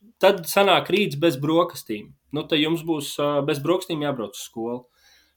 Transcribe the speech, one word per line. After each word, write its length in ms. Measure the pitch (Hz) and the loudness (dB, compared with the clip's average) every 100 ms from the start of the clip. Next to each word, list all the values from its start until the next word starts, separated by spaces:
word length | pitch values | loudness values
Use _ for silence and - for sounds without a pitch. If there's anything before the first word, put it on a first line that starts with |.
| _ _ | _ _
tad 240 | 190 190 | 4 4
sanāk 440 | 160 196 196 156 143 | 0 2 4 4 4
rīts 300 | 190 185 143 | 0 0 2
bez 200 | 170 139 | 0 2
brokastīm. 760 | 147 165 175 - - 107 120 _ _ | 0 2 0 -4 -10 -10 -12 _ _
Nu, 100 | 147 | -8
tad 160 | - 156 | -2 0
jums 240 | 156 165 | 0 -2
būs, 340 | 160 151 143 - | -2 -4 -4 -4
ā, 280 | 143 147 139 | 0 0 0
bez 120 | 143 | -2
brokastīm 400 | 151 185 - 156 | 0 -2 -2 -4
jābrauc 280 | 147 127 101 | -4 -4 -8
uz 200 | - - | -10 -14
skolu. 340 | 120 113 123 - _ _ _ _ | -8 -6 -8 -12 _ _ _ _